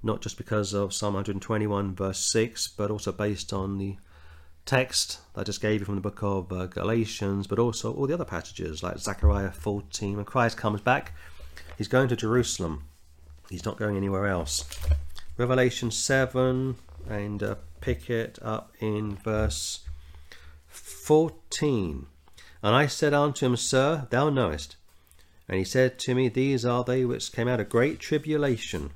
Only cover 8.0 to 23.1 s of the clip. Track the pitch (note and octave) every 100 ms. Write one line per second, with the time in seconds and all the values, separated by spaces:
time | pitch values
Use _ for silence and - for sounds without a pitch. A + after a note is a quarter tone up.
8 | C#3 E3+ D#3+ E2+ - - F2 D#2+ F2+ F2
9 | - G2 - G2+ G2 - - G2+ G2 -
10 | G#2 G#2 G2+ C3 A#2 - A2 G#2 - C#3+
11 | - - - - - - - - G#2+ B2+
12 | C3+ A#2+ A2 A#2+ A#2+ - F2 D2+ D2 -
13 | - - - - - F2+ G#2+ - G#2+ G2+
14 | G2 F#2+ G2+ F#2 D2+ - - - - -
15 | - - - - B2 B2+ B2+ - A#2+ A2
16 | - C3+ C3 B2+ B2+ B2+ C3 B2 - -
17 | - G#2 G2+ G#2 G#2 G#2 - - - A#2+
18 | - A#2 A2+ - A2 A2 - - A2 G#2+
19 | G#2+ G2+ - G#2+ G#2+ - - - - -
20 | - - - - - - - - - -
21 | - D3+ D#3+ - - - D3+ B2+ F2+ C#2
22 | C2 - - - - - G#2 A#2 D3 -
23 | D3+